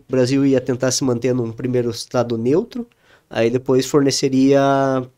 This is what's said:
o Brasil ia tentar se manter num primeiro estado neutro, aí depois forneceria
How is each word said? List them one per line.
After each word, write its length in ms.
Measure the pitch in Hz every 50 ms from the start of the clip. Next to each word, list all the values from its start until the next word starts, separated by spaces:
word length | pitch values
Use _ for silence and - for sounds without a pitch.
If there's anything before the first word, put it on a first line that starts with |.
| - -
o 20 |
Brasil 320 | 135 131 127 123 139 135 139
ia 120 | 139 135 127
tentar 300 | 127 - 127 120 135 131
se 140 | 123 - 143
manter 280 | 127 120 117 117 127 123
num 160 | 127 117 113
primeiro 400 | 113 - - 123 123 123 120 117
estado 480 | 107 - - - - 127 117 117 120 113
neutro, 480 | 113 123 143 180 233 - - 247 233 - _ _ _ _ _ _ _ _
aí 220 | - 110 113 117
depois 340 | 123 127 127 - 131 127 131
forneceria 720 | - - 147 139 135 127 - - 139 131 131 131 135 139 139 139 139 139 135 135 135 131 131 127 127 _